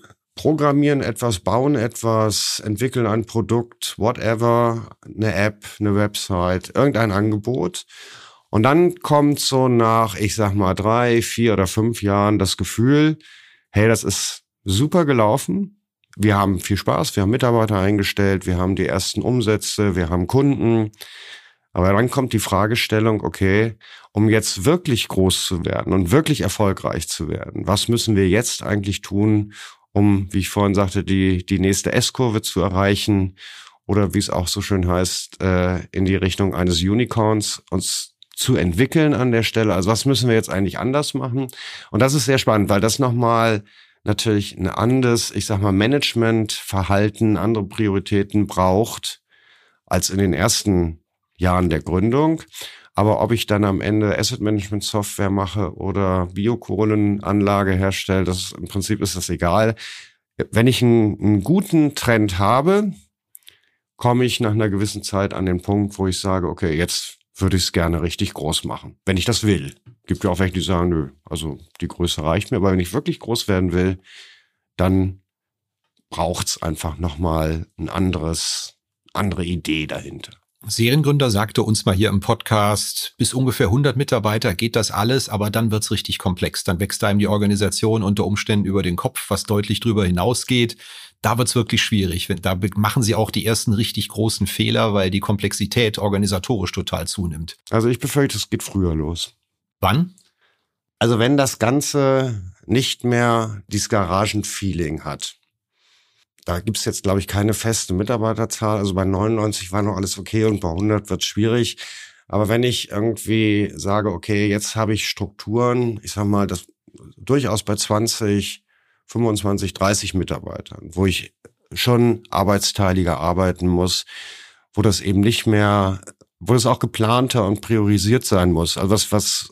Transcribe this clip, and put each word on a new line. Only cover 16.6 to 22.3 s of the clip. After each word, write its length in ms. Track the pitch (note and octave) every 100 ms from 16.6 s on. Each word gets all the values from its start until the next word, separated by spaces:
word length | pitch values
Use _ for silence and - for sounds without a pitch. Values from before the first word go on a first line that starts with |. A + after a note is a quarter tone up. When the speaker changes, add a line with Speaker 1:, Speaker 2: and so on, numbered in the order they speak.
| - G2
Speaker 1:
Spaß, 380 | - C3+ - -
wir 80 |
haben 80 | F#2+
Mitarbeiter 480 | C3 B2+ A#2 A2 G2+
eingestellt, 680 | F#2+ G#2 G2 - G2 F#2+ F#2
wir 100 | F2+
haben 180 | F#2 F#2
die 100 | E2
ersten 360 | F2+ - -
Umsätze, 760 | - B2+ G#2 G#2+ - - G#2 F#2
wir 140 | E2
haben 160 | F2+ F2+
Kunden. 640 | C3 C#3 C#3 A2+ A2+ G#2+ - - - - - - _ _
Aber 200 | - F#2
dann 160 | G2+ B2
kommt 240 | C3+ B2+